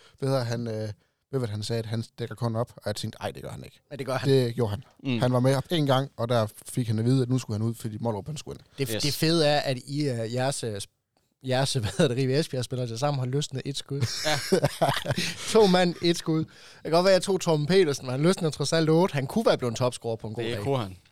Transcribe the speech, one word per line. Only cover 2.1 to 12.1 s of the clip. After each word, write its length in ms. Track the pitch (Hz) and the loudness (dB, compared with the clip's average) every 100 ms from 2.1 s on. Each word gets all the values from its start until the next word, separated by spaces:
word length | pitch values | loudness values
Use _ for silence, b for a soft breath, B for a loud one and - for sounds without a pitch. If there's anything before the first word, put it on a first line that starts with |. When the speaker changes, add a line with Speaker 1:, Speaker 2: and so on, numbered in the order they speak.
| - | -8
Speaker 1:
dækker 160 | 117 | -10
kun 220 | 107 120 113 | -4 -4 -2
op, 160 | 123 - | -4 -6
og 60 | - | -8
jeg 100 | 104 | -6
tænkte, 200 | 110 - | -6 -8
"Ej, 100 | 101 | -8
det 120 | - | -8
gør 80 | 64 | -12
han 140 | 64 | -12
ikke." 160 | - - - | -14 -18 -16
Speaker 2:
Men 80 | 139 | -10
det 80 | 131 | -4
gør 100 | 131 | -2
han. 120 | 139 | 4
Speaker 1:
Det 240 | 135 123 | 4 4
gjorde 160 | 117 113 | 0 -2
han. 120 | 104 - _ | -2 -8 _
Speaker 3:
Mm. 180 | 135 120 | -2 0
Speaker 1:
Han 120 | 123 | 2
var 80 | 123 | 4
med 160 | 131 135 | 4 2
op 80 | - | 0
en 160 | 170 143 | 0 4
gang, 240 | 131 139 - | 2 2 -4
og 120 | 117 | 0
der 180 | 120 107 - - | 2 0 -4 -8
fik 200 | - 113 | -4 0
han 120 | 110 | 2
at 60 | |
vide, 180 | 117 135 | 4 4
at 60 | 123 | 2
nu 100 | 127 | 0
skulle 200 | - 104 | -2 -4
han 100 | 113 | -2
ud, 60 | |
fordi 240 | 117 113 104 | -4 -8 -6
Mollerup, 260 | 117 104 95 | -4 -4 -6
han 100 | 151 | -10
skulle 220 | - - | -10 -14
ind. 80 | - - 131 | -12 -6 -4
Speaker 2:
Det, 80 | |
Speaker 3:
Yes. 80 | 107 | -2
Speaker 2:
det 120 | - | -2
fede 320 | - 160 165 147 | 0 2 4 4
er, 140 | 147 | 2
at 160 | 135 127 - | 0 -4 -4
I, 220 | 143 147 | -4 -2
øh, 260 | 117 113 | -2 -2
jeres, 300 | 120 127 - | -2 -2 -2
øh, 120 | 120 101 | -6 -8
sp-, 640 | - _ _ _ _ _ 127 | -10 _ _ _ _ _ -2
jeres, 260 | 127 139 | 0 2
<laughs> 80 | 135 | 0
hvad 80 | 98 - | -2 2
hedder 100 | 156 | 2